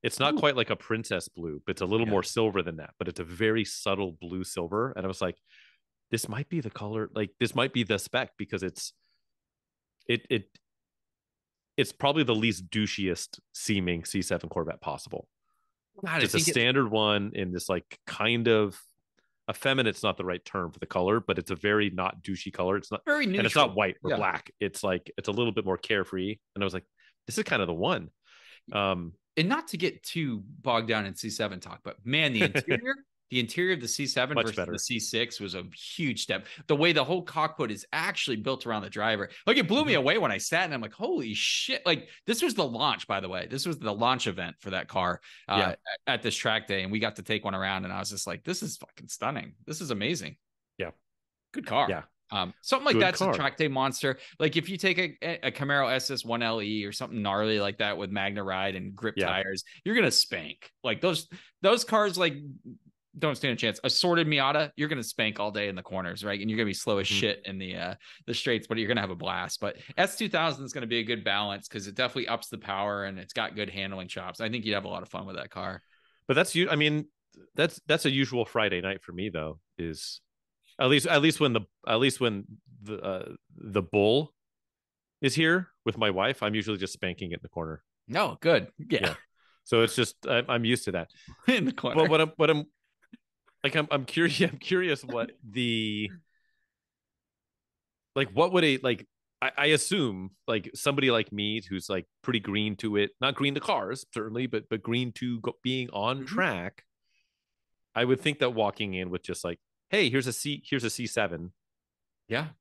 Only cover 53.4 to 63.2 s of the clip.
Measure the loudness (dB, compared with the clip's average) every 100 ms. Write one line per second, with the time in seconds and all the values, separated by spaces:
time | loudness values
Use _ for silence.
53.4 | 0 0 0 2 0 0 -2 -4 -8 0
54.4 | 0 2 -2 -2 0 2 0 -2 -6 -2
55.4 | -4 -2 0 2 4 2 0 -6 -2 0
56.4 | 0 0 0 -2 -4 -6 -6 -2 0 2
57.4 | 4 2 0 0 0 0 -2 -2 -2 -2
58.4 | -4 -2 -2 -2 -8 -4 -4 0 0 2
59.4 | -2 -6 -10 -10 0 4 4 4 2 -2
60.4 | -6 -12 -18 _ -2 2 2 0 -4 -16
61.4 | -20 _ 4 4 4 4 4 4 2 0
62.4 | -10 -14 -16 -18 -20 _ _ -2